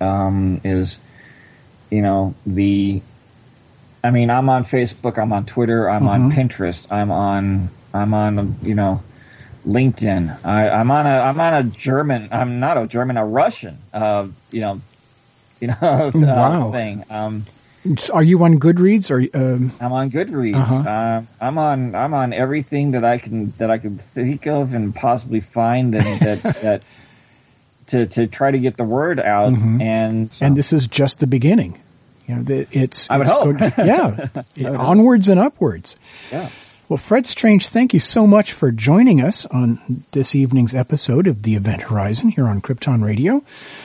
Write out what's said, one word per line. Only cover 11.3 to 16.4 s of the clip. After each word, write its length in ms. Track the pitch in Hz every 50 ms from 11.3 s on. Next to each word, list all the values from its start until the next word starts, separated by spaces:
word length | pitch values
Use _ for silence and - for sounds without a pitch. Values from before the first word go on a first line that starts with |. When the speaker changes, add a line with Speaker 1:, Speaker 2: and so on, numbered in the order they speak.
| 139 156
Speaker 1:
on 140 | 165 165 160
a 80 | 147 131
German, 640 | 117 101 - - 139 131 135 151 147 135 117 104 104 113
I'm 280 | 113 123 123 123 123
not 180 | 127 - - 127
a 80 | 113
German, 300 | 110 - 120 127 131 123 117
a 60 | 110
Russian, 500 | 107 107 127 160 214 220 - - 98 76 - - - -
uh, 340 | 107 110 107 104 104 98 95 90 - _ _
you 100 | - 113 110
know, 180 | 104 98 95 - - _ _ _ _ _ _
<laughs> 400 | _ _ _ _ _ _ _ _
you 80 | 120 120
know, 80 | 123 -
uh, 300 | - 175 - - 160 143 123
Speaker 2:
Wow. 580 | 165 151 143 131 123